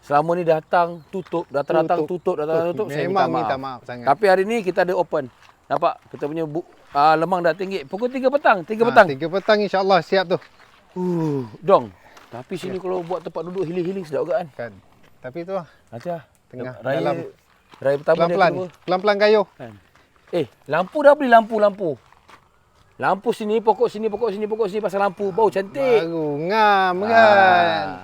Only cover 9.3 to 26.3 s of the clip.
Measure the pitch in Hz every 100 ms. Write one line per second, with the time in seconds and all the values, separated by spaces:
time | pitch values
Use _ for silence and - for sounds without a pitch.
9.3 | 185 - 214 202 190 190 185 160 190 175
10.3 | 180 - _ - _ _ 185 180 170 160
11.3 | 139 117 107 160 180 113 90 _ - _
12.3 | 117 - 180 185 190 185 185 170 175 175
13.3 | 170 165 180 160 180 170 196 160 135 151
14.3 | 175 170 - 120 98 _ _ _ _ 127
15.3 | 170 170 190 156 _ _ 117 175 170 -
16.3 | _ _ 127 127 123 117 147 147 170 160
17.3 | - _ _ _ - 135 143 151 165 170
18.3 | 180 175 180 180 _ - 180 208 202 208
19.3 | 214 196 _ 123 104 _ _ _ _ _
20.3 | 175 131 _ - 151 185 311 285 294 269
21.3 | 233 220 226 208 196 180 131 _ _ _
22.3 | - _ _ _ _ _ _ 131 190 240
23.3 | 214 214 220 220 208 190 180 220 202 233
24.3 | 196 214 220 214 208 202 190 202 175 202
25.3 | 180 214 190 196 277 269 226 165 165 151